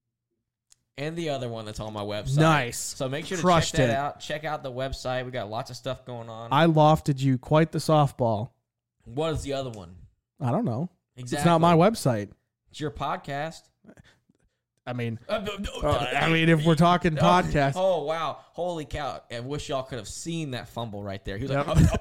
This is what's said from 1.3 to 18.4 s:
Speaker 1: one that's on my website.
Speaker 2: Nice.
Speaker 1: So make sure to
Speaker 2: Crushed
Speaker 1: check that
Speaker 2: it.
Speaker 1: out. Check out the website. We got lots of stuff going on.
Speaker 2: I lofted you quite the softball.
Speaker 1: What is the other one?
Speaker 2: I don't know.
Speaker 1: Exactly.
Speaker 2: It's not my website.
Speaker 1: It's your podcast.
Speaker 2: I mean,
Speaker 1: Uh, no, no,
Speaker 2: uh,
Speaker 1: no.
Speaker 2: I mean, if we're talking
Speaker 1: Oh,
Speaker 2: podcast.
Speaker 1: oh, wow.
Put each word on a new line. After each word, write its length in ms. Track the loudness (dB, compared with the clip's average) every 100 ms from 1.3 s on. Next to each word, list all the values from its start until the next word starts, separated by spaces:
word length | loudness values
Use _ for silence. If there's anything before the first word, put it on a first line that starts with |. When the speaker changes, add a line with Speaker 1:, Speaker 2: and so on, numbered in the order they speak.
| -4 -6
Speaker 1:
one 160 | -8 -10
that's 140 | -10
on 140 | -10
my 80 | -8
website. 340 | -6 -6 -2 2
Speaker 2:
Nice. 400 | 4 4 0 -8
Speaker 1:
So 320 | -10 -8 -6
make 160 | -6 -6
sure 120 | 0
to 60 |
Speaker 2:
Crushed 280 | 4 4 4 2
Speaker 1:
check 120 | 2
that 20 |
Speaker 2:
it. 60 | 2
Speaker 1:
out. 240 | -4 -8
Check 240 | -10 -8
out 180 | -6 -6
the 80 | -8
website. 540 | -6 -6 -6 -6 -6 -6
We 60 |
got 180 | -8 -6
lots 200 | -8 -10
of 60 | -10
stuff 280 | -8 -10 -10
going 240 | -12 -12
on. 200 | -14 0
Speaker 2:
I 160 | 4 6
lofted 520 | 8 6 6 2 0
you 180 | 2 0
quite 340 | 4 4 4
the 80 | 0
softball. 720 | 2 4 4 2 -2 0 -6 _ _ _ _ _ -10
Speaker 1:
What 280 | -4 -2
is 80 | -2
the 120 | -4
other 180 | -6 -6
one? 240 | -10 -16 -20 -20 _ _ -6
Speaker 2:
I 120 | -2
don't 140 | 0 -2
know. 240 | -2 -6 _ _ -16
Speaker 1:
Exactly. 220 | -6 0
Speaker 2:
It's 40 | 2
not 160 | 4
my 140 | 6 6
website. 540 | 4 4 0 0 -4 -12 _ _ _
Speaker 1:
It's 100 | -10
your 120 | -8
podcast. 680 | -6 -6 -6 -8 -8 -8 -10 _ _ -20 -20 _ _ _ _ _ _ _ _ -10
Speaker 2:
I 80 |
mean, 260 | -6 -6 -6 -6
Speaker 1:
Uh, 100 | -6
no, 160 | -4 -8
no, 320 | -10 -4 0
Speaker 2:
uh, 180 | 0 0
Speaker 1:
no. 60 | 0
Speaker 2:
I 100 | 2
mean, 180 | 4 4
if 160 | 4 4
we're 100 | 6
talking 420 | 6 6 2 4
Speaker 1:
Oh, 40 |
Speaker 2:
podcast. 520 | 6 6 4 2 2 2
Speaker 1:
oh, 280 | 2 2
wow. 340 | -2 -4 -4 -6